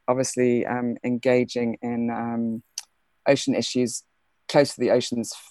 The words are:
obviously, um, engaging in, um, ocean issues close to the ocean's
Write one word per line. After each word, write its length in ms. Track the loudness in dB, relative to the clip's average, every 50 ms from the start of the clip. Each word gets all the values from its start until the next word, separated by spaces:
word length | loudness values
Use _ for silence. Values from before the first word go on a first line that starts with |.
| _
obviously, 580 | -2 0 0 0 -2 0 2 2 2 2 2 0
um, 320 | 0 -2 -2 -2 -4 -4 -4 -2
engaging 760 | -2 -2 0 2 2 4 4 2 0 -2 -2 -2 -2 -2 -4 -6
in, 280 | -4 -4 -2 -2 -2
um, 520 | -4 -4 -4 -4 -4 -4 -2 -4 -4 -6 -10 _ _ -16 -16 _ _ _ _ _ _ _ _
ocean 280 | 2 2 4 2 0 0
issues 480 | 0 -2 0 0 0 0 0 -2 -8 -12 _ _ _ _ _ _ _ _ 2
close 260 | 2 4 4 4 0
to 60 | -2
the 120 | 2 2 4
ocean's 400 | 2 2 0 -4 -4 -4 -6 -8 -14 -18 -20